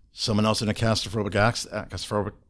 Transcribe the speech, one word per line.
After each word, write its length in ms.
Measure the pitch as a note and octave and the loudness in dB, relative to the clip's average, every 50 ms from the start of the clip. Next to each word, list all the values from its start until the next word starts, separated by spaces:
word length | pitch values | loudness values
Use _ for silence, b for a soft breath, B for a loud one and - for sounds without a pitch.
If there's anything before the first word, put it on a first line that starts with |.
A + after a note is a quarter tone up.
| b _ _ | b _ _
Someone 320 | - - - G#2+ G#2 G#2+ | -6 -2 0 2 4 4
else 160 | A2 G#2+ - | 4 2 2
in 80 | A#2 G#2+ | 0 -2
a 40 | G#2 | 0
catastrophic 640 | - A#2 A2+ A2 - - - - A#2 G2+ G2 F#2+ | 0 2 2 2 0 -2 -2 -4 -4 -2 0 2
acc-, 300 | G#2 G#2 A#2 A2+ - - - | 4 4 4 2 0 -4 -8
uh, 120 | - G#2+ - | -8 -8 -8
catastrophic, 480 | - - F#2+ - - A2 G#2 G2+ G2+ - - _ _ | -8 -10 -10 -8 -4 -2 -2 -2 -4 -6 -12 _ _